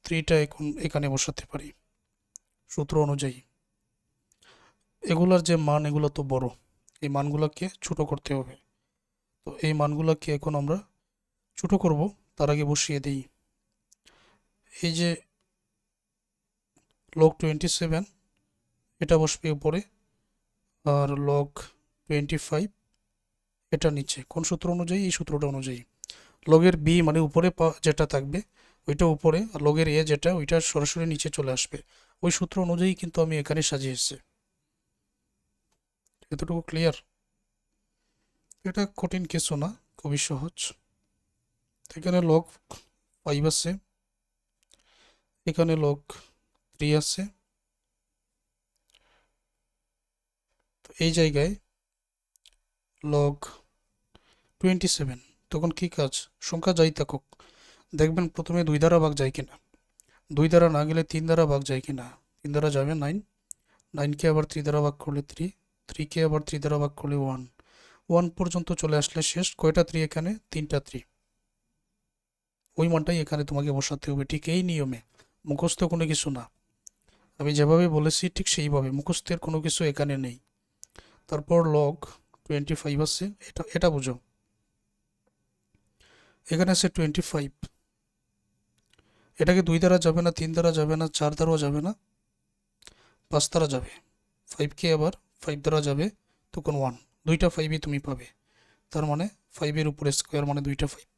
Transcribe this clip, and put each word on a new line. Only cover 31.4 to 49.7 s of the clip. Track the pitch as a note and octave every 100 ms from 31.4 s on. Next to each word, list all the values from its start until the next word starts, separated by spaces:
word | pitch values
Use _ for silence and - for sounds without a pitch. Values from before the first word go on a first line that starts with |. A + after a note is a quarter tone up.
| C3+ B2+
আসবে। | - - - _ _ _
ওই | F3 -
সূত্র | F3+ G3 F3
অনুযায়ী | F3 F#3 F#3
কিন্তু | E3+ E3+
আমি | D#3+ D#3
এখানে | C#3+ D#3 D3
সাজিয়েছি। | C#3 C3+ B2+ - C3+ _ _ _ _ _ _ _ _ _ _ _ _ _ _ _ _ _ _ _ _ _
এতটুকু | C#3+ - - -
ক্লিয়ার? | D#3+ E3 - _ _ _ _ _ _ _ _ _ _ _ _ _ _ _ _ F#3+
এটা | G3 G3+ -
কঠিন | F3 F#3 E3+
কিছু | E3 - D3
না, | D#3+ A3+ _ -
খুবই | D3 C#3+ -
সহজ। | C#3 D#3+ - - - _ _ _ _ _ _ _ _ _ _ - E3
এখানে | F3 F3+ E3+
log | D#3+ E3 - _ - _ _ _ _
ফাইভ | D#3 C#3+ D#3
আছে, | - E3 G3 _ _ _ _ _ _ _ _ _ _ _ _ _ _ _ _ -
এখানে | D#3+ E3 D#3+
log | D3 C#3+ - - - _ _ _ _
থ্রি | _ D3 D3+
আছে। | - - G3+ _ _ _ _ _ _ _ _ _ _ _ _ _ _ _ _ _ _ _ _ _ _ _ _